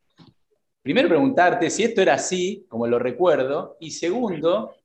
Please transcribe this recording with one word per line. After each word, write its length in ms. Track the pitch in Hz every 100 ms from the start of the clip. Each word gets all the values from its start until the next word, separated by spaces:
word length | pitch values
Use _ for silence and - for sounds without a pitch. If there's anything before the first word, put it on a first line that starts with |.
| _ _ - _ _ _ _ _
Primero 280 | 127 180 330
preguntarte 600 | 165 135 - 175 160 156
si 140 | -
esto 180 | 226 214
era 140 | 180 139
así, 500 | - 185 180 208 -
como 200 | 113 117
lo 100 | 120
recuerdo, 800 | 123 120 180 143 131 147 190 -
y 120 | 160
segundo 840 | - 165 220 233 160 160 196 226 -